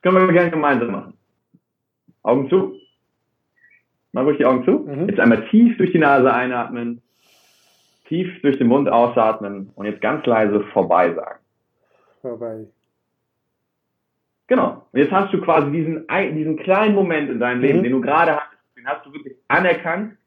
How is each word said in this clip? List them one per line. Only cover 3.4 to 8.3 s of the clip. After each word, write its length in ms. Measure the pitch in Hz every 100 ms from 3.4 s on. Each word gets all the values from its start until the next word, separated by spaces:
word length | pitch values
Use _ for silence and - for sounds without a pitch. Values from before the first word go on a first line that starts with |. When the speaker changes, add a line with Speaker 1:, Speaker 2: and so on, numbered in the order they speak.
| _ _ _ _ _ _ _
Speaker 1:
Mal 100 | 127
ruhig 140 | 135 143
die 80 | 127
Augen 180 | 127
zu. 80 | 147
Speaker 2:
Mhm. 380 | 254 - 135 -
Speaker 1:
Jetzt 100 | -
einmal 260 | 117 110 -
tief 260 | 214 233 -
durch 140 | 185
die 80 | 170
Nase 340 | 147 139 127
einatmen, 680 | 120 127 123 117 120 120 120 _ _ _ _ _ _ _ _ _ _ _
tief 340 | 165 185